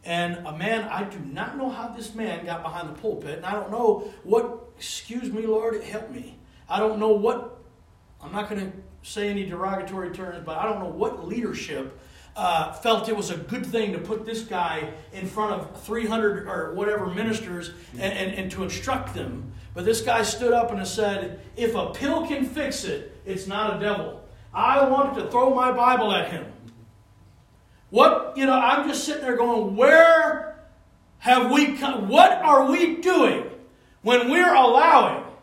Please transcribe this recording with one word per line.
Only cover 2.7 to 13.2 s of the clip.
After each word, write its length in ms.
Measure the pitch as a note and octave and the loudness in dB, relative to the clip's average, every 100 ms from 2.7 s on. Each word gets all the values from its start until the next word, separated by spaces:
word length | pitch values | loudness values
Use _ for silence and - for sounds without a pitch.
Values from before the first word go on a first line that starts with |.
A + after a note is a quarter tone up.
| E3+ D#3 | -10 -12
the 120 | D3+ | -8
pulpit. 360 | - - C#3+ D#3+ | -8 -6 -10 -10
And 100 | F3+ | -8
I 60 | |
don't 180 | G#3 G3 | -8 -6
know 420 | A3 A3+ G3+ - - | 0 2 2 -4 -14
what, 460 | F3 A#3 A#3+ - - - | 2 2 2 -8 -18 -16
excuse 560 | - - - A#3+ - | -12 -12 -10 -8 -6
me, 140 | G#3 A3+ | -6 -2
Lord, 340 | A3 A3+ G#3+ | 0 0 -4
help 260 | - G#3 - | -8 -12 -12
me. 260 | B3 - - - - - | -14 -16 -20 -20 -20 -6
I 120 | F#3+ | -2
don't 180 | A3 G#3 | 0 0
know 140 | A3 | 2
what, 500 | G3+ A3 A#3+ - - - _ _ _ _ - | 4 2 -2 -8 -18 -20 _ _ _ _ -20
I'm 120 | D3+ | -10
not 160 | F#3+ G3+ | -8 -6
gonna 240 | G3+ F#3+ - - - | -6 -8 -12 -20 -20
say 260 | - G#3+ G3+ | -12 -6 -4
any 160 | G3+ | -4
derogatory 640 | F#3 F3 F#3+ F#3+ F3 F#3+ F3 | -6 -6 -4 -4 -6 -8 -8
terms, 320 | F#3+ F#3 E3+ | -10 -12 -12
but 140 | E3 D#3 | -10 -6
I 60 | |
don't 160 | G#3+ G3+ | -4 -4
know 100 | F3 | -8
what 380 | D#3+ A3+ - E3 | -2 -4 -4 -8
leadership, 680 | A#3 G#3+ - - C#3 C3+ - - - - | -6 -6 -8 -8 -8 -10 -14 -20 -20 -18
uh, 380 | - F#3 E3 - | -4 0 0 -2
felt 360 | - A#3 G#3+ - | -4 0 0 0
it 80 | |
was 140 | G#3+ | -4